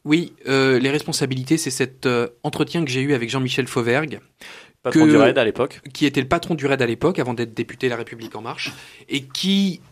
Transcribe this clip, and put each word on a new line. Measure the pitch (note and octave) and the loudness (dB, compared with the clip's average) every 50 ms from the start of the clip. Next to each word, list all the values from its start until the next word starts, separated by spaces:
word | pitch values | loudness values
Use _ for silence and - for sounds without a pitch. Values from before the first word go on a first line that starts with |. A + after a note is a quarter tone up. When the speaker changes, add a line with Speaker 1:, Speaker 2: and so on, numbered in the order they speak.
| - | -2
Speaker 1:
Oui, | D3 D3+ E3+ E3+ - - _ - | 0 2 2 2 -2 -8 _ -2
euh, | B2+ C3+ C3+ C3+ C3+ C3 B2 | 0 2 4 4 4 4 4
les | B2+ C3+ | 2 2
responsabilités, | C#3 D3+ - - D#3 - D3 C3 C3 C3 B2+ - D#3+ | 0 -2 -2 -4 -4 -2 -2 -2 -2 -6 -2 0 0
c'est | D#3+ - C#3+ B2+ | 0 0 -4 -2
cet, | - C3+ B2+ C3 - - | -2 -4 -4 -4 -4 -2
euh, | C3 B2 A#2+ A#2+ A#2 - _ - | 0 2 2 0 -2 -6 _ -8
entretien | D3 - - D#3 - - E3+ E3 | -6 -4 -2 -4 -2 -2 -2 -2
que | C3+ B2+ | -2 -2
j'ai | C3 C3 | -2 0
eu | C#3+ C#3+ | 0 0
avec | B2 A#2 A2+ | 0 0 -2
Jean-Michel | A2+ C3+ C3 B2+ C3 C3+ B2+ | -2 -2 -2 -2 -2 -2 -4
Fauvergue, | - - C3 A#2 A#2 A#2+ C#3 D#3 D3 - G2 - _ _ _ - - - - - - _ _ - | -2 -2 -2 0 2 2 0 0 -4 -8 -12 -16 _ _ _ -20 -20 -20 -20 -20 -20 _ _ -6
Speaker 2:
Patron | B2+ - D#3+ D#3 | 0 4 6 8
Speaker 1:
que, | D#3 | 8
Speaker 2:
du | D3+ | 8
raid | D3 - A#2+ C#3 | 8 6 6 4
à | C#3 A#2+ | 4 2
l'époque. | G#2+ G2 - B2 C#3+ - - - - - | 0 0 0 -4 -4 -4 -10 -18 -18 -4
Speaker 1:
qui | - D3+ | -2 0
était | C#3+ C#3+ C#3+ | 0 0 0
le | C3 C3 | 0 0
patron | F3 E3+ - - F3 | -2 -2 -2 -2 -4
du | D3 C3+ | -2 0
raid | C#3 C#3 C3 | 0 0 0
à | B2+ | 0
l'époque, | A#2 A#2 A2+ - D#3 F#3 F3 | -2 -2 0 0 0 0 0
avant | C#3 A#2+ B2 | -2 -4 -4
d'être | A2+ A#2+ A2+ A2 | -4 -6 -6 -6
député | - A2+ - - - - B2+ | -8 -8 -8 -6 -4 -4 -2
La | A#2+ | -2
République | A2+ A#2 - - A2+ A2+ A2 - | -4 -6 -10 -14 -16 -16 -16 -14
En | A2 | -12
Marche, | G#2+ A#2+ D3+ - - C3 B2+ - - - - - - - | -12 -12 -10 -10 -10 -10 -12 -14 -18 -20 -20 -20 -12 -8
et | - C#3+ C3+ | -8 -8 -6
qui, | C3+ - - - F#3+ G3 G3 G3 F#3+ E3 - - - | -8 -8 -4 -2 0 2 2 2 0 -2 -6 -12 -4